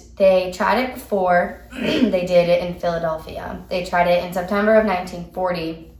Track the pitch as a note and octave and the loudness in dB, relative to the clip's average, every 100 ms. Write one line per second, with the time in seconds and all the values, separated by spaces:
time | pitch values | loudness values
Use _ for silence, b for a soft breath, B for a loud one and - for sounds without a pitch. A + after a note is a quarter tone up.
0 | - - F#3+ F#3 F#3 - F#3+ A3+ B3+ - | -12 2 4 4 2 -2 0 0 -2 -6
1 | - G3+ F3+ F3 - - - B3+ G#3 - | -4 0 2 2 0 -6 -16 -8 -4 0
2 | A3 F#3 F3+ F3 E3+ F3 F3+ F3 F3 E3 | 0 0 2 2 4 2 0 -4 -4 -2
3 | E3 D#3 D#3+ - F3 F#3 - F#3 F3 F3+ | -4 -6 -8 -12 -12 -12 -8 -6 -2 2
4 | F3 F3 F3+ F3+ F3+ G3+ G#3 A3 G#3+ F3+ | 4 2 0 -4 -2 0 4 4 4 0
5 | F3+ F3 E3+ F#3 F3+ E3+ D#3+ E3 - | -6 -12 -10 -4 -4 -2 -6 -10 -16